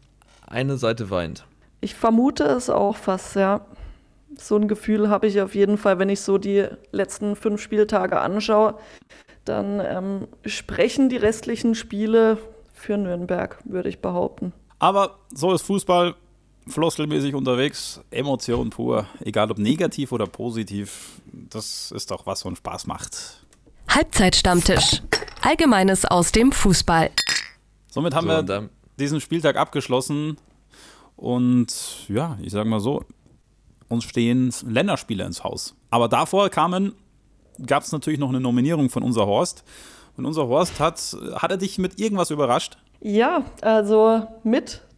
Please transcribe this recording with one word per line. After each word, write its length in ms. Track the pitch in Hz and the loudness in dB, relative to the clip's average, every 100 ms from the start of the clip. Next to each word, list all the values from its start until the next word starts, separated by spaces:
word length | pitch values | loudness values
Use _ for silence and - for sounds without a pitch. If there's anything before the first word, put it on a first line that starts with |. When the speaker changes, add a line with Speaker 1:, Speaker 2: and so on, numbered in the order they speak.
| _ _ _ _ - | _ _ _ _ -8
Speaker 1:
eine 320 | 120 135 135 | -4 -2 0
Seite 340 | 117 117 98 | -2 -2 -2
weint. 340 | 92 80 - - _ _ _ | -2 -4 -8 -18 _ _ _
Speaker 2:
Ich 120 | 196 | -10
vermute 500 | - 233 226 262 - | 0 2 4 2 2
es 260 | 294 254 - | 0 0 0
auch 260 | - 202 220 | 2 0 -2
fast, 400 | - 185 - 202 | -4 -4 -2 0
ja. 300 | 190 202 - - - - _ _ - 285 | 0 0 -6 -20 -20 -20 _ _ -20 -14
So 180 | - 208 | -2 0
ein 120 | 208 | 2
Gefühl 420 | 214 - 214 208 | 0 0 2 2
habe 180 | 196 214 | 2 2
ich 140 | 202 | 0
auf 120 | 190 | 0
jeden 240 | 190 202 208 | 2 2 4
Fall, 220 | 202 180 | 2 2
wenn 100 | 196 | 2
ich 120 | 196 | 0
so 160 | - 196 | 0 0
die 280 | 202 196 - - - | 2 0 0 -4 -6
letzten 440 | - 190 - 208 202 | -4 -4 -4 -6 -2
fünf 260 | 220 208 | -2 -2
Spieltage 580 | - 214 214 208 185 185 | 0 0 2 2 0 0
anschaue, 560 | 110 202 208 214 214 214 - - _ - - - - | 0 -2 2 4 4 0 -12 -20 _ -20 -20 -14 -6
dann, 340 | 214 196 202 | -4 -2 -4
ähm, 440 | - 185 190 196 - - 214 | -4 -4 -6 -6 -8 -12 -12
sprechen 640 | - - 170 233 277 262 | -10 -4 0 2 4 2
die 80 | 247 | 4
restlichen 560 | 208 226 - 226 233 | 0 0 -4 -2 0
Spiele 640 | 226 - 202 214 226 220 220 - - - | -2 -4 -4 2 6 6 2 -4 -20 -20
für 240 | - - 208 | -12 -4 -2
Nürnberg, 640 | 190 175 175 180 190 - - | -2 -4 -4 -4 -4 -10 -8
würde 240 | 185 196 | -6 -6
ich 100 | 185 | -6
behaupten. 540 | 190 175 - - 180 - _ - | -4 -2 -4 -4 -10 -12 _ -2
Speaker 3:
Aber 400 | 175 196 190 - - | 2 2 0 -4 -20
so 220 | - 170 | -2 0
ist 80 | 175 | 0
Fußball, 540 | - 202 - 175 175 - _ _ _ _ - | 0 -2 0 2 2 -2 _ _ _ _ -10
floskelmäßig 680 | - 160 - 151 151 139 139 | -2 -2 0 -2 -2 -2 -2
unterwegs, 680 | 131 123 143 - - - - | -2 0 0 -4 -10 -12 -10
Emotion 600 | 117 139 131 - 120 117 | -6 -4 -4 -2 -2 -2
pur, 340 | - 120 113 104 - | -4 -2 -2 -4 -10
egal 280 | - 104 107 | -4 0 0
ob 80 | 104 | 0
negativ 520 | 104 160 170 - 135 | 0 0 -2 -4 -4
oder 140 | 117 95 | -4 -4
positiv, 960 | - 120 113 104 101 98 - - - - | -6 -6 -6 -6 -8 -8 -12 -16 -20 -20
das 600 | - - 110 - - - | -20 -14 -12 -10 -10 -10
ist 180 | 101 - | -10 -8
doch 160 | 92 - | -8 -8
was, 180 | 95 95 | -8 -8
was 120 | 87 | -10
Spaß 300 | 87 85 - | -10 -10 -10
macht. 580 | - - - - - _ _ _ - - | -10 -12 -12 -16 -20 _ _ _ -10 0
Speaker 4:
Halbzeitstammtisch. 1160 | 277 330 - 185 - 185 180 - 180 - - - - - - | 0 2 2 4 4 4 4 4 2 2 -2 -2 -4 -4 -2
Allgemeines 640 | - 320 320 202 190 190 - | 0 4 6 6 4 4 2
aus 260 | 175 170 | 2 4
dem 200 | 220 254 | 4 4
Fußball. 600 | - 202 170 - 165 156 - - - - - _ _ _ | 6 4 4 4 2 2 0 -4 -4 -6 -18 _ _ _
Speaker 3:
Somit 260 | 135 165 151 | -4 0 0
haben 100 | 165 | 0
Speaker 1:
So, 80 | |
Speaker 3:
wir 60 | 160 | 0
Speaker 1:
und 100 | 95 | 0
dann 200 | 101 107 _ _ - | -4 -6 _ _ -6
Speaker 3:
diesen 220 | 143 156 | -2 -2
Spieltag 340 | - 165 151 - | -2 0 2 2
abgeschlossen 840 | - 143 - 127 131 147 151 147 _ _ _ - - - _ - | 0 -2 0 -2 0 -4 -4 -8 _ _ _ -20 -20 -20 _ -8
und 920 | 120 123 123 123 117 - - - - | -2 0 4 4 2 -4 -8 -10 -6
ja, 280 | 104 165 104 | -4 -4 -6
ich 100 | 80 | -6
sag 140 | 98 110 | -2 0
mal 160 | 110 | 0
so, 240 | 107 147 - - _ _ _ _ _ _ - | 0 -4 -8 -18 _ _ _ _ _ _ -6
uns 160 | 117 | -4
stehen 500 | - 123 117 123 127 - 120 | -2 0 2 2 0 -2 -4
Länderspiele 560 | 113 196 - - 101 | -2 0 -2 -4 -6
ins 200 | 92 87 | -6 -8
Haus. 320 | 104 - - - _ | -8 -8 -12 -16 _
Aber 200 | 123 117 | 2 4
davor, 400 | 117 160 190 196 | 2 2 2 2
Carmen, 440 | - 170 180 196 - _ _ _ _ _ - 127 | 2 0 0 -2 -6 _ _ _ _ _ -8 -2
gab's 260 | 139 - | 0 0
natürlich 260 | 151 165 147 | -4 -2 -2
noch 100 | 139 | 0
eine 120 | 131 | 0
Nominierung 480 | 127 123 139 165 131 | 2 2 2 2 0
von 140 | - | 0
Unser 220 | 113 113 101 | 0 0 2
Horst. 380 | 107 180 - - - - - - - | 2 0 -4 -18 -20 -20 -20 -20 -10
Und 80 | 131 | -6
Unser 220 | 156 123 | -2 0
Horst 320 | 143 180 - | 2 0 0
hat, 360 | 156 - - 92 - - | -2 -2 -10 -10 -10 -4
hat 160 | - | -2
er 60 | 190 | -2
dich 200 | 196 - | -4 -4
mit 220 | 180 - | -4 -2
irgendwas 320 | 220 196 170 | -2 0 -2
überrascht? 460 | 147 131 131 - - _ - | 0 2 2 -2 -12 _ -12
Speaker 2:
Ja, 440 | 214 208 262 339 269 - | -2 2 2 0 -4 -2
also 640 | - 220 202 214 220 226 220 - | 2 4 4 6 6 4 0 -6
mit 380 | 220 269 - - - | 0 0 -2 -12 -20